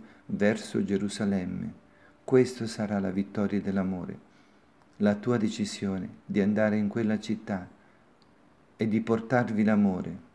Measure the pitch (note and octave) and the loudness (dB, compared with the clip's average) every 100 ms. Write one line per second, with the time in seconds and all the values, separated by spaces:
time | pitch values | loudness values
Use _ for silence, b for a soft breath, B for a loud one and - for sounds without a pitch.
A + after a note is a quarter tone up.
0 | B B - G2 G#2 A2 - A2+ G2 G2 | B B -8 0 2 2 -2 -2 0 0
1 | G2+ - G2+ G2 F2+ F2+ F2+ - b b | -2 -2 -2 -2 -2 -6 -8 -12 b b
2 | b b - C3 B2 - A2+ - G#2 G2+ | b b 4 4 4 0 -8 -4 -2 -2
3 | F#2+ F#2+ G2 G#2+ G2 G2+ G2 F#2+ F#2+ F2+ | 0 -2 -2 -2 0 0 -2 -2 -2 -4
4 | F2 - - b b b b _ _ - | -6 -12 -16 b b b b _ _ 0
5 | G#2 G#2 A#2+ A#2+ A2 - G2+ - G2+ F#2+ | 0 2 0 0 0 -2 -6 -4 -4 -4
6 | F#2 - - G2+ G2 G#2+ G#2+ G#2+ G2+ A#2 | -6 -12 -4 0 2 4 2 2 0 0
7 | A2 G#2 - A2 - F#2+ F#2 - b b | 0 0 -2 -6 -4 -6 -8 -18 b b
8 | b _ _ _ _ _ _ - A2+ A2 | b _ _ _ _ _ _ -4 0 2
9 | A2+ A2+ - B2 A#2 G#2+ G#2+ G#2 G2+ F2+ | 2 0 2 2 2 2 4 4 4 2
10 | F2 F2 - | -4 -10 -16